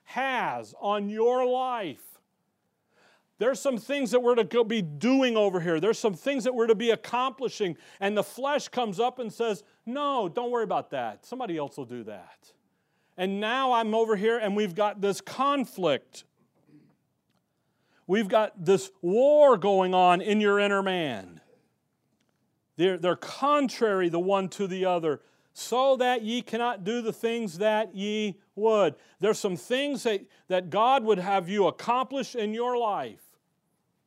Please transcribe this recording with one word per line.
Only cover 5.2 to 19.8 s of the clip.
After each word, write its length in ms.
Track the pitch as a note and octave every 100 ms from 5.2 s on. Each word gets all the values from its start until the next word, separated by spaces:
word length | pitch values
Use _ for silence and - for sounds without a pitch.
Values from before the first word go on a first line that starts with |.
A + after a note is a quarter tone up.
| B3+ A3+
over 240 | G3+ F3+
here. 180 | E3+ D#3+
There's 180 | F#3+ G#3+
some 160 | A3+
things 300 | E3 C4+ C#4
that 100 | A3
we're 140 | B3+ A#3
to 80 | G#3
be 160 | A#3
accomplishing. 880 | A3 - A#3+ C4 - A#3 - G3 D#3 - -
And 160 | G3 G#3
the 60 |
flesh 440 | F#3+ - C4+ D4 -
comes 320 | B3 A#3 F3+
up 180 | A#3+ B3+
and 140 | A3+
says, 320 | - A#3 G3+ - _ -
"No, 420 | C4 C#4+ C4 F#3+
don't 240 | F#3+ A#3+
worry 140 | A#3+ G#3
about 240 | E3+ -
that. 360 | C3+ A#2 G#2+ -
Somebody 300 | B3+ A#3+ D#3+
else 220 | C#3+ -
will 80 | A#2+
do 180 | B2
that." 480 | G#2+ G2+ E2 - _ _ _ _ _ _ _ -
And 240 | F#3 G3
now 320 | G#3+ B3+ C4+
I'm 240 | A#3 A3+ A3
over 220 | A3+ G#3
here 200 | A3 A#3
and 200 | G#3+ G3+
we've 180 | G#3 E3+
got 240 | G#3 G#3
this 220 | G3+ G3
conflict. 1040 | - - C#4 C#4+ A3+ - F3 B2+ - - _ _ _ _ _ D3 _ _ _ _ _ _ _ _ _ _ _ _ -
We've 200 | G3+ G3
got 380 | A3 G#3 - E3+
this 260 | F#3+ - _
war 540 | F3 G#3 C#4 D4+ C#4+ A3
going 380 | G3+ F#3+